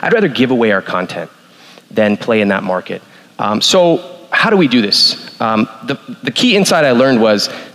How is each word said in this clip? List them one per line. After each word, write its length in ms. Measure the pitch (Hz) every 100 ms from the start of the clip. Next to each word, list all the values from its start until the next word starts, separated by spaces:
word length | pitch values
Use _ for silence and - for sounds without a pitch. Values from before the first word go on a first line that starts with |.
I'd 100 | -
rather 140 | 226 190
give 240 | 120 123
away 220 | 127 113
our 100 | 98
content 480 | - 92 90 87 82 - _ - - - -
than 240 | 107 107 104
play 240 | - 110
in 80 | 101
that 160 | 98
market. 380 | 98 92 - 95 - - - -
Um, 220 | 101 107
so 400 | - 190 175 151 - - -
how 180 | - 214
do 60 | 202
we 100 | 170
do 160 | 247
this? 340 | 202 - - - - -
Um, 280 | 113 110 110 -
the, 120 | 117 139 - -
the 80 | -
key 240 | - 247 202
insight 280 | 180 175
I 60 | 143
learned 300 | 120 135 123
was, 280 | 110 104 - - -